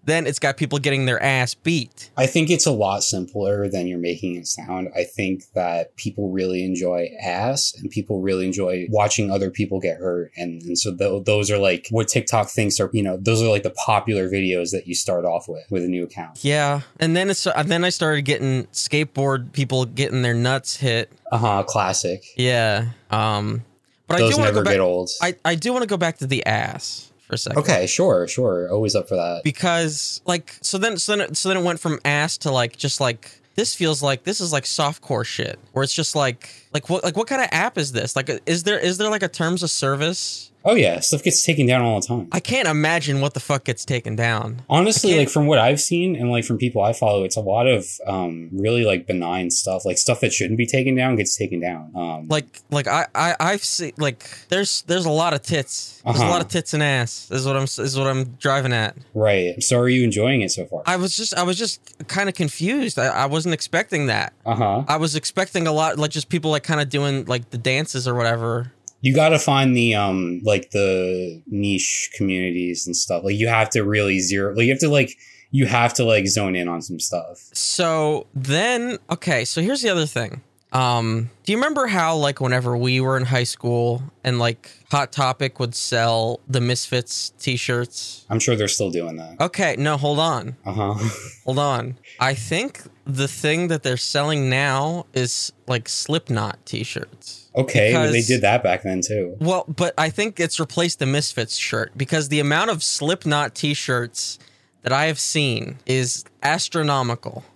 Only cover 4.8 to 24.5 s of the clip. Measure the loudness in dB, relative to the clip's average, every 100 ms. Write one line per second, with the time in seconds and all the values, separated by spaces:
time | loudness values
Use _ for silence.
4.8 | -6 -4 -4 -2 -4 -4 -6 -4 -2 -2
5.8 | -4 -6 -8 -4 -4 -2 -2 -2 -2 -2
6.8 | 0 0 -2 -6 -6 -2 -2 0 -2 -4
7.8 | -6 -6 -4 -2 0 0 0 -2 -2 -2
8.8 | 0 2 2 2 0 0 -2 -2 -2 0
9.8 | -2 -2 -2 -2 -4 -8 -8 -8 -6 -4
10.8 | -2 -2 -2 0 0 2 2 2 2 2
11.8 | 0 0 2 0 2 0 0 0 0 0
12.8 | 0 0 0 0 2 2 4 2 0 -4
13.8 | 0 2 2 0 0 0 0 0 -2 -4
14.8 | -4 -4 -2 0 0 -2 -4 -14 -4 -2
15.8 | -2 -2 -4 -10 -14 -6 -2 0 0 -2
16.8 | -6 _ 0 2 0 0 0 0 0 0
17.8 | 0 0 0 0 0 0 0 -2 -4 -6
18.8 | -2 -2 -2 0 0 0 -4 -4 0 0
19.8 | -2 -2 -2 0 0 2 2 0 -4 -4
20.8 | 0 0 -4 -12 -4 0 2 2 0 0
21.8 | 0 0 -2 -4 -8 -2 0 2 2 0
22.8 | -2 -6 _ -2 0 0 -2 -6 -8 _
23.8 | _ _ -2 0 2 2 2